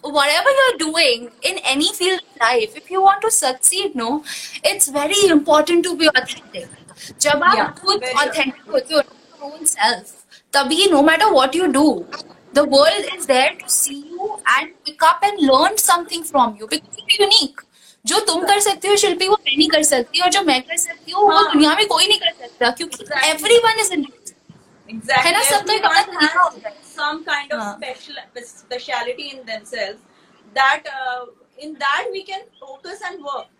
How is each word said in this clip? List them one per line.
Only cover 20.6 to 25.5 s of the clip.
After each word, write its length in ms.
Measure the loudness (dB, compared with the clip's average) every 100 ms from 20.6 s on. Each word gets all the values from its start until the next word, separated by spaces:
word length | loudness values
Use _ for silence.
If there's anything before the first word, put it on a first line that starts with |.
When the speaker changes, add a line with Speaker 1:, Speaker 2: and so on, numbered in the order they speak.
Speaker 1:
कर 140 | -2 -8
सकती 360 | -8 -10 -8
हूँ, 100 | 2
वो 140 | 4 4
Speaker 2:
हाँ। 160 | 4
Speaker 1:
दुनिया 220 | 4 4
में 120 | 2 0
कोई 200 | 0 0
नहीं 100 | 0
कर 140 | -2 -8
सकता, 300 | -20 _ -2 -2
क्योंकि 280 | -10 -12
Speaker 2:
Exactly. 260 | -8 -2 0
Speaker 1:
everyone 500 | 0 4 4 4 0
is 100 | -2
unique। 420 | -2 -6 -12 -20 _ _ -20 _ _ _
Speaker 2:
Exactly. 380 | -16 0 2 4
Speaker 1:
है 60 |
ना, 100 | 2 2